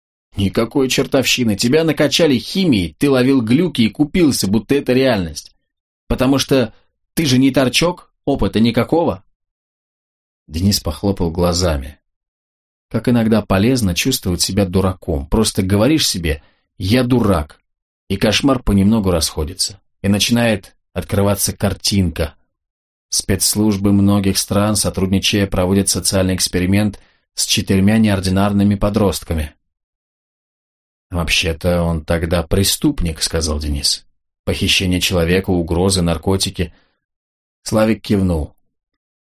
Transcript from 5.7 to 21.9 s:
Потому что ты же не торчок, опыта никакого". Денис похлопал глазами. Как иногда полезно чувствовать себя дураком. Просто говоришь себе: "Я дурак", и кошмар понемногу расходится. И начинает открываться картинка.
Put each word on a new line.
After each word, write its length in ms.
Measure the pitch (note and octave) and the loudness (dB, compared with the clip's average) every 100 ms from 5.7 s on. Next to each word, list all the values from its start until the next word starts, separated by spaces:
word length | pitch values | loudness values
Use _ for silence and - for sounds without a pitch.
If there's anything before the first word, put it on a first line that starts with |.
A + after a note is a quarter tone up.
| _ _ _ _ | _ _ _ _
Потому 300 | C3+ B2+ C3+ | -2 2 0
что 360 | - C3+ A2 - _ _ _ | 2 0 0 -6 _ _ _
ты 120 | - D#3+ | -4 2
же 120 | B2+ | 4
не 140 | C3+ | 4
торчок, 600 | C3 B2+ - E3+ F3+ - _ - | 2 0 0 0 -2 -14 _ -6
опыта 340 | C3+ G2 G#2+ | -2 0 2
никакого". 640 | A#2 A#2+ A#2 D#3+ D3+ - - _ _ _ _ _ _ _ _ _ _ _ - | 2 0 0 0 0 -4 -12 _ _ _ _ _ _ _ _ _ _ _ -12
Денис 340 | D#2 G2+ G2+ | -2 0 0
похлопал 500 | - - G2+ F#2+ E2+ | -4 -4 -2 0 -2
глазами. 680 | E2+ F2 E2 F2+ C#2+ C2+ - _ _ _ _ _ _ _ _ _ | 0 0 0 0 -2 -6 -16 _ _ _ _ _ _ _ _ _
Как 180 | A#2 - | -4 0
иногда 340 | A#2+ A2 A2 | 2 2 0
полезно 540 | G2+ F#2+ A2 C3 F#2+ F2 | 2 2 2 2 0 0
чувствовать 460 | C3+ B2+ F#2+ E2+ | -2 -2 -4 -2
себя 240 | - G2 F#2+ | -2 0 0
дураком. 640 | F#2 F#2 F2+ - D2 C#2+ | 0 0 -4 -6 -6 -2
Просто 340 | A2 A2 - | 0 0 -2
говоришь 460 | F#2 G2+ A#2+ D#3+ - | 0 2 2 2 0
себе: 360 | G2 D#2+ D2 - _ _ - | -2 -4 -4 -8 _ _ -10
"Я 260 | F#2 B2 B2 | 0 0 2
дурак", 560 | B2 G#2 F2 C#2+ - _ _ _ _ _ | 2 2 0 -2 -14 _ _ _ _ _
и 80 | F#2+ | -2
кошмар 440 | A2 G2 C#3 B2 | 0 2 0 0
понемногу 500 | - G2+ G2 A2+ F#2+ | 2 2 4 2 2
расходится. 680 | F2 - - D#2 - - G2+ _ _ | 0 -2 -4 -8 -6 -8 -8 _ _
И 80 | G2 | -2
начинает 680 | G2+ - A#2+ A#2 G#2 - _ _ | 0 0 0 0 -2 -6 _ _
открываться 640 | - - G2+ G2+ G2 - - | -10 -4 0 0 0 -4 -2
картинка. 800 | G2+ F#2+ - | -4 -2 -2